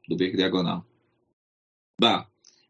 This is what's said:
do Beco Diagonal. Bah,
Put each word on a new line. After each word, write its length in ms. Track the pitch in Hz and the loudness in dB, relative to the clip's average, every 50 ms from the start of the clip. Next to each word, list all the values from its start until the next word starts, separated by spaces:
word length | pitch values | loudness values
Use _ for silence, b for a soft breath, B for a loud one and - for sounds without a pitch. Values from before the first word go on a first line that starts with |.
| _ - | _ -6
do 80 | 85 | -2
Beco 220 | 87 92 92 - 95 | -2 -2 -2 0 0
Diagonal. 480 | 92 92 90 92 90 85 87 87 - _ _ _ _ _ _ _ _ _ _ _ _ _ _ _ _ _ _ _ _ _ _ - | 0 0 0 0 0 -2 -2 -4 -8 _ _ _ _ _ _ _ _ _ _ _ _ _ _ _ _ _ _ _ _ _ _ 0
Bah, 280 | 110 117 98 - - - _ _ _ b b b b b | 2 2 2 0 -4 -8 _ _ _ b b b b b